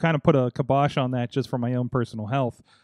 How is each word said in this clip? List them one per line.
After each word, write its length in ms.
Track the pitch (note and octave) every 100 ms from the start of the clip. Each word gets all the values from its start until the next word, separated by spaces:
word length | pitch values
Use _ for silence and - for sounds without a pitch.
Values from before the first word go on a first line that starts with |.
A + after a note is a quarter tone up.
kinda 180 | E3 D3+
put 140 | - D3
a 140 | B2
kibosh 440 | - B2+ C3+ C#3+ D3
on 140 | B2+
that 180 | B2+ A#2+
just 180 | C3+ B2
for 80 | B2+
my 160 | A#2+
own 160 | B2 B2
personal 360 | B2+ A#2 A2+ G#2+
health, 340 | C3+ B2 - _ _